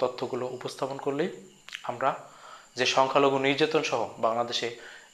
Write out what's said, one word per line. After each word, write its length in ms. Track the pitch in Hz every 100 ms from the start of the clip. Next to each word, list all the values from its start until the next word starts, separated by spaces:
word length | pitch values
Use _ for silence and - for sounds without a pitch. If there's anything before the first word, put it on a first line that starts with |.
তথ্যগুলো 440 | 123 - 120 123 127 127
উপস্থাপন 420 | 131 - 131 139
করলেই 320 | 143 139 185 - - - - -
আমরা 260 | - 120 131 - - - - - - 120
যে 80 | 127
সংখ্যালঘু 520 | - 135 143 139 135
নির্যাতন 440 | 139 143 151 156 143
সহ 100 | 127 101 - 113
বাংলাদেশে 420 | 117 117 120 117 117 - - -